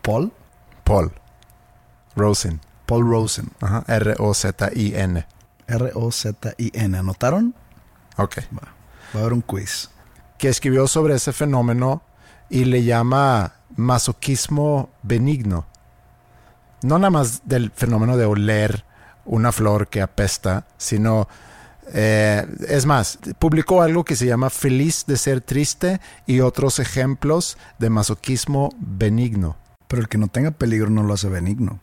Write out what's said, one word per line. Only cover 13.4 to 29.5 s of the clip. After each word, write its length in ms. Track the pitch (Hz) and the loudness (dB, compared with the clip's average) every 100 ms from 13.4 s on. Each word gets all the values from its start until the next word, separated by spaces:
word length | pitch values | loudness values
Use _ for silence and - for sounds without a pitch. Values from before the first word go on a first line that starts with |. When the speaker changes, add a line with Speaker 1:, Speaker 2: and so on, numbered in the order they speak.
| 90 - _ - | 0 -6 _ -2
Speaker 2:
masoquismo 1120 | 120 123 - - - 131 - 147 147 143 - _ | 0 0 0 -4 -4 -2 -2 0 0 0 -4 _
benigno. 600 | 101 113 131 143 107 87 - - _ _ _ _ _ - - _ _ _ | -2 0 0 0 -2 -4 -6 -18 _ _ _ _ _ -20 -20 _ _ _
No 180 | 123 160 | 0 4
nada 100 | 196 | 4
más 320 | 160 127 120 - | 4 2 -4 -2
del 260 | 127 110 | 0 0
fenómeno 460 | - 117 110 113 123 | -2 0 2 2 2
de 80 | 110 | 2
oler 600 | 104 104 107 107 104 - - - - - | 2 2 2 0 -2 -8 -20 -20 -20 -4
una 260 | 113 120 | 2 2
flor 360 | - 107 104 104 | 2 2 2 0
que 140 | 104 | -2
apesta, 680 | 95 - 101 - 95 92 - _ | -2 0 -2 0 -2 -2 -6 _
sino, 500 | - 107 110 110 - - - - - - - | -4 0 2 2 0 -8 -20 -20 -20 -20 -8
eh, 520 | - 107 107 107 104 - - - | 0 2 4 4 2 -2 -8 -2
es 180 | 143 135 | 0 2
más, 320 | 139 101 - - - | 2 0 -6 -12 -2
publicó 420 | 165 156 - 185 | 2 2 2 4
algo 220 | 165 170 | 4 2
que 120 | - 127 | -2 -2
se 120 | 123 | 0
llama 220 | 117 131 | 0 0
Feliz 560 | - 139 131 156 - - | -2 0 2 0 -2 -2
de 100 | 131 | -2
ser 240 | 139 131 | 0 -2
triste 580 | - 135 147 - 180 190 - - - | -2 -2 -2 -2 -2 -2 -8 -14 0
y 140 | 127 | 2
otros 380 | 127 - 135 - | 2 2 0 0
ejemplos 800 | 120 131 131 135 143 165 - - - - | -2 -2 -2 -2 0 0 -2 -10 -20 -4
de 100 | 113 | 0
masoquismo 800 | 107 104 107 - 127 - 139 143 - | 2 0 -4 -4 -4 -2 -2 -2 -4
benigno. 800 | 151 95 107 110 123 104 85 | -10 -2 0 2 0 0 -2